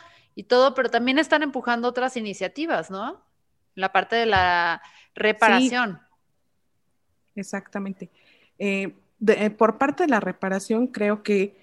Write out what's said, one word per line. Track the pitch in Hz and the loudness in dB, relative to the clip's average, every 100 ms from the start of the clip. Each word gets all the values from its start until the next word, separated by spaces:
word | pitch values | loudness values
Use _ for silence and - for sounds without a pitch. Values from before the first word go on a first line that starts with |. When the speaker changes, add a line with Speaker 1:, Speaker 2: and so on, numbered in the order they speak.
| - _ _ | -20 _ _
Speaker 1:
y | - | -12
todo, | - 247 269 | 0 4 4
pero | 269 240 | 2 -2
también | 233 247 269 | 0 0 0
están | 302 302 | 2 0
empujando | 302 262 247 233 247 | 0 -4 -4 -2 -2
otras | 247 254 247 | -2 -4 -4
iniciativas, | 214 185 185 - 330 208 165 | -8 -6 -8 -6 -4 -4 -6
¿no? | 190 240 370 _ _ _ _ _ - | -10 -10 -12 _ _ _ _ _ -6
La | 190 | -2
parte | 185 185 233 | 0 0 0
de | 226 | 2
la | 190 180 175 170 165 - - _ | 4 4 2 0 -4 -10 -20 _
reparación. | - 214 214 226 233 262 247 226 165 | -2 0 4 4 4 2 0 -4 -6
Speaker 2:
Sí. | _ _ _ _ _ _ _ _ _ _ _ _ _ 202 | _ _ _ _ _ _ _ _ _ _ _ _ _ -14
Exactamente. | 190 196 196 202 196 190 180 _ _ _ _ - | -10 -12 -10 -10 -10 -12 -16 _ _ _ _ -8
Eh, | 202 196 196 - _ - | -4 -4 -6 -10 _ -4
de, | 208 190 208 | 2 4 2
eh, | |
por | 208 220 220 | 2 2 2
parte | 277 285 | 0 0
de | 339 | 2
la | 220 | 2
reparación, | 185 - 190 190 - 226 247 | 0 -4 -2 -2 -2 0 0
creo | 226 208 208 | 0 -2 -2
que, | 208 202 202 - | 0 0 0 -6